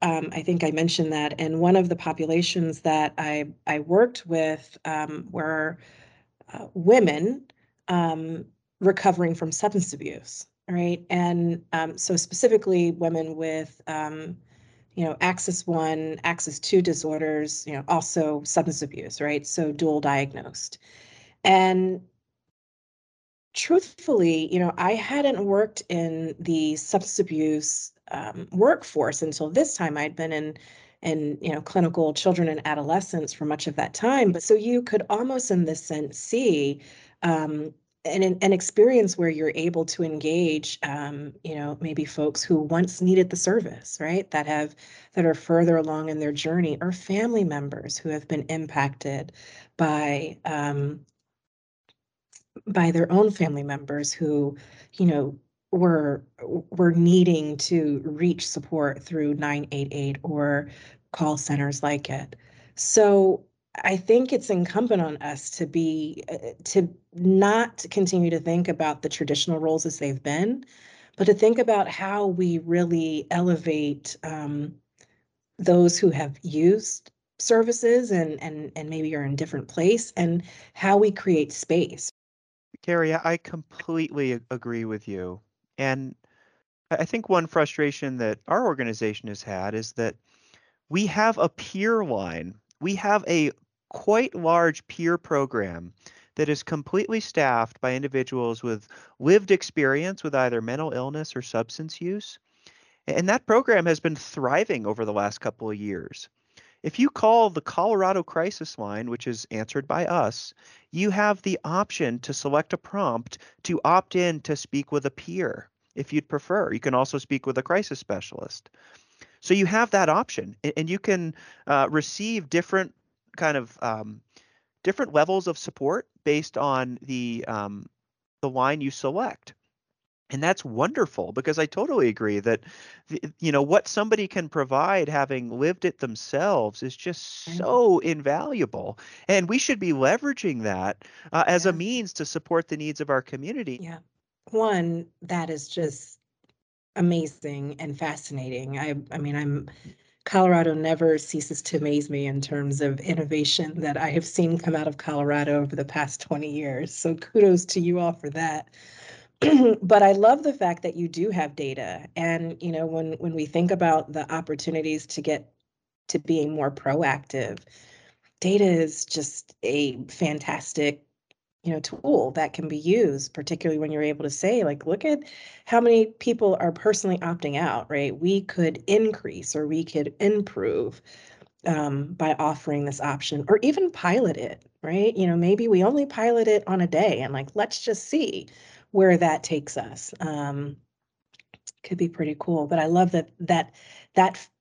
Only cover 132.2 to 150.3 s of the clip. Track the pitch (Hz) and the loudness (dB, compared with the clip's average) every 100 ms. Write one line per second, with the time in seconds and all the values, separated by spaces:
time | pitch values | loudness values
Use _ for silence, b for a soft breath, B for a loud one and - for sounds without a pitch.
132.2 | 107 101 113 110 B B B B - 151 | -2 0 0 -2 B B B B -12 -10
133.2 | 151 - 160 139 143 202 - 208 214 214 | -10 -6 0 2 4 4 2 -2 0 0
134.2 | 190 190 156 160 135 135 175 196 151 147 | 0 -4 -4 -4 0 2 2 2 0 0
135.2 | 139 131 120 117 156 180 175 - 127 107 | 0 -2 -6 -2 -2 0 -4 -4 -8 -8
136.2 | - 143 196 160 107 - 131 - 180 165 | -4 -2 2 2 0 -4 -12 -10 -10 -10
137.2 | - - 165 170 185 247 226 175 165 156 | -12 -16 -10 -6 0 4 6 6 2 -2
138.2 | 139 156 302 240 123 101 95 - B B | 0 -2 -2 -2 -4 -4 -10 -12 B B
139.2 | B 196 180 254 - 226 180 139 131 233 | B 2 2 0 0 -2 0 2 4 2
140.2 | 285 254 190 123 107 92 196 - B B | 0 -4 -4 -2 -2 -2 -2 -4 B B
141.2 | 156 160 - 175 185 170 196 247 196 - | -4 0 4 4 2 -2 -4 -4 -6 -8
142.2 | 151 160 - 170 - 151 151 147 143 131 | -8 -8 -2 -2 -2 -6 -6 -6 -2 -2
143.2 | - 135 151 254 165 123 170 165 _ _ | -2 -10 -8 -8 -8 -10 -12 -16 _ _
144.2 | _ _ - 220 220 185 170 170 170 _ | _ _ -4 0 2 2 0 -4 -8 _
145.2 | 170 175 165 151 - 175 156 - - _ | -8 -6 -6 -8 -8 -4 -4 -6 -18 _
146.2 | _ _ _ _ _ _ _ 202 175 170 | _ _ _ _ _ _ _ 0 2 2
147.2 | 156 - 147 143 143 143 151 139 156 143 | -2 -8 -10 -8 -10 -10 -10 -6 -6 -6
148.2 | - 139 127 127 135 139 151 139 - 156 | -10 -10 -8 -8 -8 -6 -6 -6 -8 -8
149.2 | 147 143 143 143 - B B B B B | -4 -4 -2 -4 -6 B B B B B
150.2 | - | 0